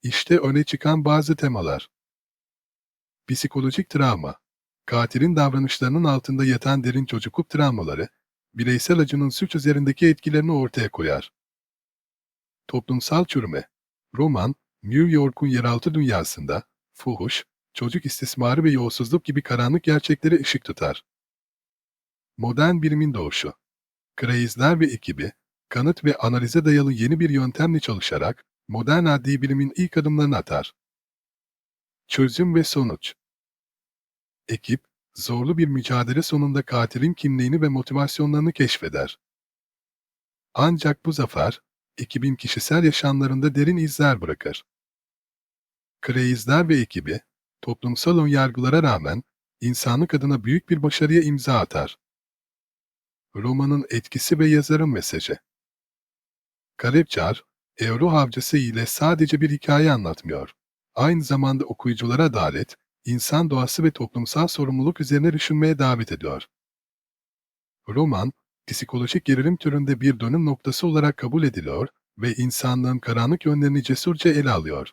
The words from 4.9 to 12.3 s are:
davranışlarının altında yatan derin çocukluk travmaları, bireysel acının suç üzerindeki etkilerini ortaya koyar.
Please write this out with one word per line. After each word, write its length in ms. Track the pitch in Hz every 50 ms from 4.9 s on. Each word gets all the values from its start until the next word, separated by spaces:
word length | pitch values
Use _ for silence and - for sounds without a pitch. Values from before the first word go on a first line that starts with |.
| 123 120 117 120 - 123 139 175 175
davranışlarının 680 | 151 143 139 131 135 135 123 - - - 127 135 165 170
altında 420 | 156 139 135 - - 135 131 135
yatan 380 | 131 131 123 - 139 139 135 123
derin 220 | 123 123 135 135
çocukluk 440 | - - 113 - 113 - - 165 _
travmaları, 600 | - 147 - 139 123 107 87 76 71 71 85 - _ _ _ _ _ _ _ _ _
bireysel 460 | 117 117 123 123 120 - - 175 170
acının 300 | 156 135 - 143 143 135
suç 260 | - - 196 180 -
üzerindeki 520 | 160 139 147 147 143 143 139 135 - 175 165
etkilerini 440 | 151 - - 160 151 151 151 165
ortaya 380 | 165 143 131 120 - - 113 104
koyar. 440 | - - 82 76 71 67 - - _ _ _ _ _ _ _ _ _ _ _ _ _ _ _ _ _ _ _ _